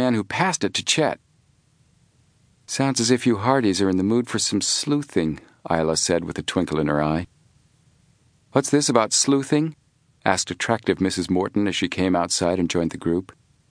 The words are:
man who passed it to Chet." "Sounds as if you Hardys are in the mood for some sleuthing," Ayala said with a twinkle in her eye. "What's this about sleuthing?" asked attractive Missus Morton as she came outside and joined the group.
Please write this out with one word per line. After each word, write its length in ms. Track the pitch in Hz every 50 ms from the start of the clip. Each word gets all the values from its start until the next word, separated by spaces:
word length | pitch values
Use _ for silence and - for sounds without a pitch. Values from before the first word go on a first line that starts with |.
man 120 | 123 127 120
who 100 | 110 101
passed 400 | - - - 170 185 175 - -
it 100 | 98 -
to 80 | - -
Chet." 360 | - - - 156 127 - - _ _ _ _ _ _ _ _ _ _ _ _ _ _ _ _ _ _ _ _ _ _ _ _ _ _ _ _ _ -
"Sounds 320 | - - 135 135 131 123
as 100 | 117 110
if 160 | 127 120 -
you 120 | 127 117 101
Hardys 440 | 101 123 135 139 120 104 95 87
are 80 | 101 95
in 80 | 92 92
the 60 | 95
mood 240 | 98 113 120 120 -
for 100 | - 110
some 240 | - - - 101
sleuthing," 800 | 87 - - - - - 147 147 143 - - - 85 80 76 - - - _ _ _
Ayala 320 | - 85 82 80 78 80 82
said 280 | - - 87 85 82
with 120 | 82 82 -
a 60 | 87
twinkle 340 | - - 92 85 73 76 78
in 100 | 78 73
her 140 | 76 73
eye. 240 | 76 76 78 82 92 - _ _ _ _ _ _ _ _ _ _ _ _ _ _ _ _ _ _ _ _ _ _ _ _
"What's 180 | - 135 135 -
this 200 | - 143 143 -
about 240 | 127 117 110 107 -
sleuthing?" 640 | - - - 139 139 135 - - 147 151 160 156 - _ _ _ _ _ _ _ _ _
asked 260 | 95 95 90 - -
attractive 500 | 92 - - - 117 110 - - 95 82
Missus 280 | 95 95 92 - 87 82
Morton 380 | 92 90 95 101 - 104 104 98
as 80 | 90
she 120 | - - 87
came 280 | - - 92 92 90
outside 440 | 87 85 87 - - 95 87 90 92
and 100 | 87 82
joined 220 | - 90 85 82
the 140 | - - - 85
group. 240 | 82 90 95 - - _ _ _ _ _ _ _